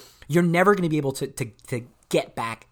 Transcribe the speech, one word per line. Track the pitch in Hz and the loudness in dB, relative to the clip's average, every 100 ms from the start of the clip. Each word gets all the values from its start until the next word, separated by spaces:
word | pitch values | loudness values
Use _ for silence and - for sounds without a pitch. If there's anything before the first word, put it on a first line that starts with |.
| - _ - | -20 _ -2
you're | 160 | 2
never | 175 170 185 | 4 4 4
gonna | 202 170 | 4 2
be | 151 | -2
able | 139 | -2
to, | 131 143 | -4 -6
to, | - 117 - - | -6 -8 -10 -10
to | 123 120 _ - | -10 -10 _ -4
get | 156 - | -2 -2
back | - 113 113 _ | -6 -8 -10 _